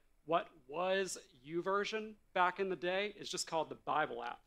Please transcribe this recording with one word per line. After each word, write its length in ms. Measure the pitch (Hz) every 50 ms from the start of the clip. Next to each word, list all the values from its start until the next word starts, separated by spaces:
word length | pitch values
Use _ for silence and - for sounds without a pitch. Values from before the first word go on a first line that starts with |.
| _ _ _ _ _
what 220 | 143 160 175 - - - 160 - -
was 520 | 139 165 180 185 190 196 196 180 - - - - - 131 120 143
YouVersion 680 | 165 170 170 190 190 202 202 - 220 220 214 220 214 - _ _ _
back 260 | 190 180 180 175 -
in 100 | 196 190
the 60 | 185
day 380 | 151 147 175 180 190 202 214 - -
is 100 | - -
just 160 | - 233 -
called 240 | - - 165 151 135
the 60 | 135
Bible 480 | 120 - - 139 147 156 131 123 117 120
app 160 | 120 120 - -